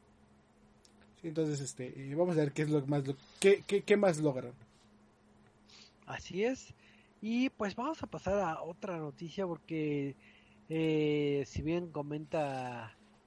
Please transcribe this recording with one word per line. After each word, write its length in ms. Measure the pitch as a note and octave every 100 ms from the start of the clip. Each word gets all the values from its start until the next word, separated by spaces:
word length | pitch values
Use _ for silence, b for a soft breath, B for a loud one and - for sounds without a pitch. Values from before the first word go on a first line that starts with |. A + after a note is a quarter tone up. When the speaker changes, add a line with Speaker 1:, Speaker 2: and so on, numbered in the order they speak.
| _ - - - _ _ - - - - - -
Speaker 1:
Sí, 80 | E3+
entonces, 320 | D#3 D#3 C#3+
este, 320 | C#3 - B2+ -
eh, 180 | C3+ C#3+
vamos 200 | F3+ D#3
a 60 |
ver 100 | D3
qué 120 | C#3+
es 60 | D3+
lo 160 | D3+ C3+
más, 200 | C#3+ C3+
lo, 80 | C3+ - -
qué, 240 | G3 G3 -
qué, 180 | G3+
qué 120 | - G#3
más 240 | G3 D3+
logran. 320 | D3+ B2+ A#2+ B2+ - _ - - - _ _ - - _ - B B _ -
Speaker 2:
Así 380 | B2+ - E3+
es. 300 | A3+ C4 - - b b b _
Y, 280 | G#3+ A#3 C4
pues, 220 | - G#3 F#3
vamos 260 | C4+ D#4+
a 40 | -
pasar 300 | D#3+ - G3+
a 220 | F3+ D#3+
otra 340 | D#3+ F3 G3+ E3+
noticia 500 | D#3 C#3 E3+ F3 F#3
porque, 680 | D#3+ - D#3+ D3+ D3 C#3 C3+ b b b b -
eh, 800 | D#3+ D#3+ D#3 D3+ D3 D3 C#3+ C3+
si 140 | -
bien 280 | D3 F3 F3
comenta 1080 | D3+ C#3+ D3+ D#3 E3 D3 C3 B2+ A#2+ A2 - - -